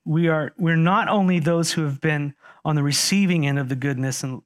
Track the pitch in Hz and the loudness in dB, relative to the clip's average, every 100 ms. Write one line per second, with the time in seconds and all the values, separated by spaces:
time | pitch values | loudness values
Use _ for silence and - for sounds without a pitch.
0 | - 156 170 156 143 - 165 165 165 208 | -2 0 2 0 -2 -2 0 2 4 2
1 | 208 214 185 175 156 170 160 - 147 135 | 2 2 2 2 2 0 0 -2 -4 -2
2 | 160 151 143 - - - 156 151 143 135 | -2 -2 -4 -10 -20 -8 -2 0 0 0
3 | - 196 190 175 143 143 127 131 143 127 | 0 2 2 2 0 0 -2 -4 -2 -2
4 | 131 123 131 127 | -4 -4 -8 -10